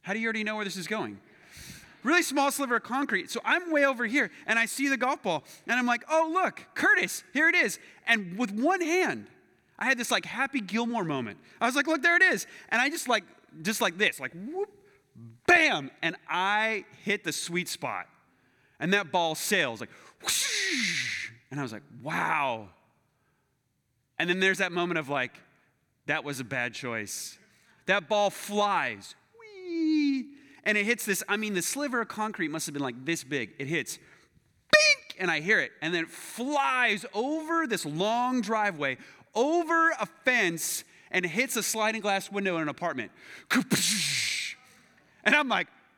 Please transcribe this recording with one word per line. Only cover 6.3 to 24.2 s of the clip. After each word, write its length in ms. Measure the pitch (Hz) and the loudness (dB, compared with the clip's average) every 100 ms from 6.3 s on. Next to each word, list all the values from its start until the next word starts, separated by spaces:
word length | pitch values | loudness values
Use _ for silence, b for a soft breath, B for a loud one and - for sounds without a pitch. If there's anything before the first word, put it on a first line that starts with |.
look, 320 | 349 320 - - | 2 0 -2 -10
Curtis, 500 | - 349 415 - - - | 2 4 4 2 -4 -6
here 160 | 269 320 | 2 4
it 80 | 349 | 4
is." 240 | 247 - B B - | 2 -2 B B 0
And 320 | 226 185 185 | 0 0 -4
with 140 | 240 | -2
one 280 | 208 277 381 | 0 2 2
hand, 460 | 330 359 320 120 101 - _ _ _ - | 2 2 0 -2 -8 -20 _ _ _ -6
I 60 | 226 | -2
had 120 | 254 | 0
this, 120 | 233 | 0
like, 140 | 214 | -2
Happy 360 | 165 196 269 277 | -2 -4 -2 -2
Gilmore 420 | 190 214 233 226 | -2 -2 0 -2
moment. 360 | 170 143 113 101 B B | -2 -2 -4 -8 B B
I 60 | 233 | 0
was 80 | |
like, 140 | 269 285 | 2 2
"Look, 120 | 320 | 2
there 120 | 339 | 4
it 80 | 339 | 6
is." 240 | 370 247 - B B | 6 4 -4 B B
And 120 | 226 | 2
I 80 | 269 | 2
just, 200 | 320 254 | 0 0
like, 160 | 226 175 - _ 156 | 0 0 -20 _ -8
just 180 | 160 220 | -4 0
like 180 | 208 175 | 0 2
this, 220 | 254 - | 0 0
like, 120 | 131 | -10
whoop, 380 | 165 208 359 415 - b b b - 117 - - | -10 -10 -6 -6 -8 b b b -20 -20 -4 4
bam, 420 | 349 311 180 139 - | 6 6 2 -4 -4
and 140 | 165 - - | -4 -4 -6
I 560 | 165 190 208 220 214 - - | -2 0 2 0 -2 -8 -12
hit 220 | - 208 | -4 -2
the 80 | 170 | -2
sweet 360 | 143 - 175 180 | -6 -4 -4 -4
spot. 380 | - 135 98 87 _ _ b b b b b | -6 -6 -6 -10 _ _ b b b b b
And 140 | 160 | 0
that 180 | 202 180 | 0 0
ball 240 | 180 165 | 0 0
sails, 460 | 156 - 202 143 113 | -2 0 0 0 -2
like, 100 | 113 B B B | -12 B B B
whoosh. 1080 | - - - 427 381 294 202 160 120 - - - _ | -4 -2 -2 -2 -2 0 -2 -2 -4 -6 -10 -14 _
And 80 | 139 | -8
I 60 | |
was 80 | 131 | -8
like, 100 | 107 - 117 | -8 -16 -14
"Wow." 680 | 127 131 165 160 139 113 101 _ _ _ _ _ _ _ _ _ _ _ _ _ _ _ | -8 -4 0 0 0 -4 -10 _ _ _ _ _ _ _ _ _ _ _ _ _ _ _